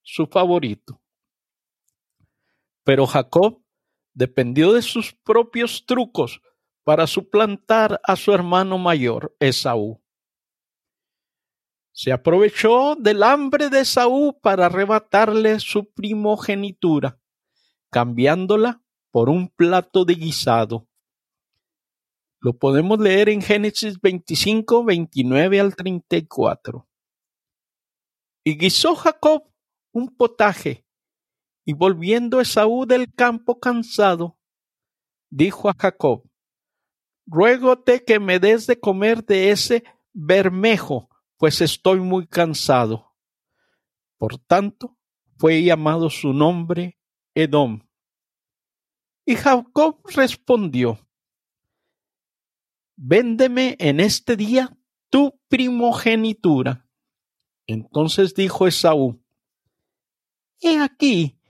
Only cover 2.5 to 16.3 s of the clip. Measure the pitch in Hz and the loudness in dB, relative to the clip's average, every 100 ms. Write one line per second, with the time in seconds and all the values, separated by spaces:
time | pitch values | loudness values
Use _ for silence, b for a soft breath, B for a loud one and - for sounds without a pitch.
2.5 | _ _ _ - 135 135 143 127 170 208 | _ _ _ 0 2 2 0 0 2 0
3.5 | 233 _ _ _ _ _ - 127 - 120 | -2 _ _ _ _ _ -4 -4 -2 -2
4.5 | 131 165 233 233 233 - - - 220 233 | 2 4 2 0 -6 -8 -8 0 0 0
5.5 | 233 240 - - 247 233 - 127 - _ | -4 -6 -6 -4 -2 -2 -4 -6 -8 _
6.5 | _ _ _ - 156 160 - 190 208 214 | _ _ _ 0 0 0 -4 -2 0 0
7.5 | 196 - 226 214 202 - 185 - 196 180 | -2 0 0 0 -2 -2 -2 0 0 2
8.5 | 180 190 185 175 160 123 113 - - 139 | 0 0 -2 -2 0 -2 -4 -8 -2 -2
9.5 | 127 135 117 104 113 _ _ _ _ _ | 0 -2 -4 -6 -10 _ _ _ _ _
10.5 | _ _ _ _ _ _ _ _ _ _ | _ _ _ _ _ _ _ _ _ _
11.5 | _ _ _ _ - - 123 165 180 208 | _ _ _ _ -10 -4 -2 2 4 2
12.5 | - 220 240 285 302 214 208 220 285 277 | 2 2 2 2 0 0 4 4 2 0
13.5 | 285 294 269 262 - 247 269 294 269 214 | -2 0 0 0 0 0 2 -2 -2 0
14.5 | 196 175 180 196 214 214 202 220 214 220 | 2 0 0 -2 -2 0 2 2 2 0
15.5 | 214 - 208 208 - 202 214 208 | -2 -4 -6 -6 -10 -8 -4 -2